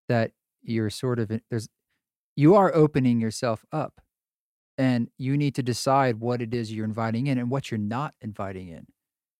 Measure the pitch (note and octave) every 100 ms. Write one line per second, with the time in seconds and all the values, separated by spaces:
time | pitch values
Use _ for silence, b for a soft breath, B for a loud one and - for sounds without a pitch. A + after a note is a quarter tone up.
0 | - A#2+ A2+ _ _ _ - A2+ A2 -
1 | B2+ A#2 G#2+ A2+ - A#2 A2 _ _ _
2 | _ _ _ - C#3+ G3+ F#3 E3 D3+ D3
3 | C3 A#2+ A2+ - B2 A2 _ D#3 C#3 -
4 | _ _ _ _ _ _ _ - C3 B2
5 | A#2 - C3 C#3+ D3 C3+ B2 A#2+ - C3+
6 | C3 A2 A#2 B2 A#2 A#2+ A2 A2 A2 A2
7 | A#2 A2+ C#3+ B2+ B2 C3+ - A2+ G#2 A#2+
8 | D3 - G#2+ G2+ G2 F#2+ F#2 D#2+ - _
9 | _ _ _ _